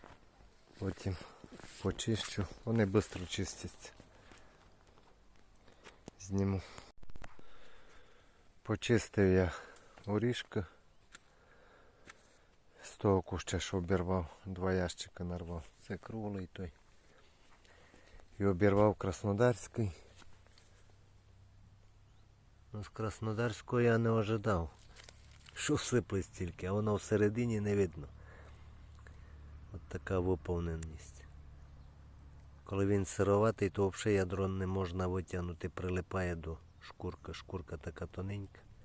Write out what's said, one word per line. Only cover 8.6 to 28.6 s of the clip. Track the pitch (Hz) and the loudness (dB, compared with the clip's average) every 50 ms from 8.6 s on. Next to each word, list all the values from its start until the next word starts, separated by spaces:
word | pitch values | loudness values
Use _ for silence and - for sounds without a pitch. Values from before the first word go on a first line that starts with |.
| - | -4
Почистив | - 107 - - - 120 104 - - - 107 98 92 92 | -4 -4 -2 2 4 4 4 2 2 4 6 6 8 8
я | 95 92 87 - - - - - - - - - - - | 6 6 4 0 -6 -12 -16 -20 -20 -20 -20 -20 -10 -4
орішки. | 104 104 104 113 123 120 - - - - 110 92 - - - - - _ - - - - - _ _ _ _ - - - - - - - - - - - _ - - - - _ - - _ _ _ _ _ _ - - - - | -2 0 0 2 0 0 -2 -6 -6 -4 -6 -6 -6 -10 -20 -20 -20 _ -20 -20 -20 -20 -20 _ _ _ _ -20 -20 -20 -20 -20 -20 -20 -20 -20 -20 -20 _ -20 -20 -20 -20 _ -20 -20 _ _ _ _ _ _ -20 -20 -20 -18
З | - - | -18 -6
того | - - 104 98 92 | 0 4 4 6 4
куща, | - - 95 87 - - - 85 | 4 0 -4 -6 -4 -2 -2 -2
що | - - - | -2 -2 -2
обірвав, | 92 87 85 98 90 87 90 92 92 85 - - - - | -2 0 2 2 2 2 2 0 0 0 -4 -8 -12 -10
два | 101 92 90 92 92 92 | -10 -6 -2 0 2 2
ящика | 92 90 85 - - - - - - 90 | 2 2 0 -4 -8 -12 -12 -10 -8 -6
нарвав. | 87 87 87 87 85 85 80 - - - - - | -6 -6 -6 -8 -8 -8 -10 -10 -12 -18 -18 -12
Це | - 101 | -10 -10
круглий | - - - 113 113 107 104 101 95 92 - - | -10 -10 -10 -8 -6 -6 -6 -6 -6 -8 -10 -10
той. | - 92 87 - - _ - - - - - - - - - - _ - - - - - - - - - - - - - - - - - - - - | -10 -10 -10 -12 -16 _ -20 -20 -20 -20 -20 -20 -20 -20 -20 -20 _ -20 -20 -20 -20 -20 -20 -20 -20 -20 -20 -20 -20 -20 -20 -20 -20 -20 -14 -4 2
І | 98 | 2
обірвав | 98 92 87 104 101 98 101 107 107 95 | 4 6 6 6 6 8 8 8 6 6
краснодарський. | - - 95 92 - - 104 101 101 120 123 120 - - - - 123 110 95 - - - - - - - - - - - - - - - - - - - - - - - - - - - - - - - - - - - - - - - - - - - - - - - - - - - - - - - - 113 | 2 -2 -4 -2 -2 -2 0 2 4 4 4 4 2 -4 -6 -4 -2 -2 -2 -4 -8 -16 -20 -20 -20 -20 -20 -20 -20 -20 -20 -20 -20 -20 -20 -20 -20 -20 -20 -20 -20 -20 -20 -20 -20 -20 -20 -20 -20 -20 -20 -20 -20 -20 -20 -20 -20 -20 -20 -20 -20 -20 -20 -20 -20 -20 -20 -20 -20 -20 -20 -20 -20 -18 -14 -12
Ну, | 104 101 | -12 -12
з | - | -10
краснодарського | - - 110 104 - - 107 110 107 110 120 120 107 - - - 127 120 | -6 -4 -4 -4 -4 -2 -2 -2 0 0 0 0 -2 -6 -4 0 2 4
я | 120 117 113 | 6 6 6
не | 113 113 113 | 6 6 4
ожидав, | 113 113 104 104 113 107 98 113 98 85 82 - - - - - - - - - - - - - - - - - - | 4 4 4 2 0 0 2 2 2 2 0 -2 -6 -14 -20 -20 -20 -20 -20 -20 -20 -20 -20 -20 -20 -20 -20 -14 -10
що | - - - 151 | -4 0 0 0
всипле | - - - 127 120 92 - 101 95 87 | 0 2 2 2 2 2 2 0 -2 -2
стільки, | - - - 92 85 82 - 90 | -4 -6 -6 -6 -6 -6 -6 -2
а | 90 | 0
воно | 98 107 107 107 104 | 0 2 2 2 2
всередині | 98 - - 110 101 104 104 107 120 123 117 113 104 | 0 2 2 4 6 6 4 4 2 0 0 0 0
не | 104 104 101 | 2 2 4
видно. | 101 98 85 - 76 71 - - - - - - - - - - - | 4 4 2 0 -6 -12 -12 -14 -18 -18 -18 -18 -18 -18 -18 -18 -18